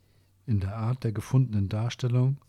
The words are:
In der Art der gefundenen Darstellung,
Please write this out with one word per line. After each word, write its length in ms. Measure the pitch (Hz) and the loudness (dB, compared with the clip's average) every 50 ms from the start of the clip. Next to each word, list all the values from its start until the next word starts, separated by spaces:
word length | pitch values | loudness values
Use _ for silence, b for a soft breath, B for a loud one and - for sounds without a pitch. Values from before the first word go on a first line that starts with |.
| b b b b b b b _ _ - | b b b b b b b _ _ -2
In 120 | 117 101 | 0 0
der 160 | 95 95 101 | 0 -2 -4
Art 280 | 113 110 113 127 127 - | -4 -2 -2 -2 -2 -2
der 80 | 117 | -2
gefundenen 580 | 107 104 101 - - 131 131 120 107 104 101 95 | -2 -4 -4 2 2 4 4 4 2 0 0 0
Darstellung, 680 | 98 107 110 120 - - - 123 120 123 127 131 139 139 - | 0 -2 -2 -2 -4 -4 -2 0 2 2 2 2 0 -2 -6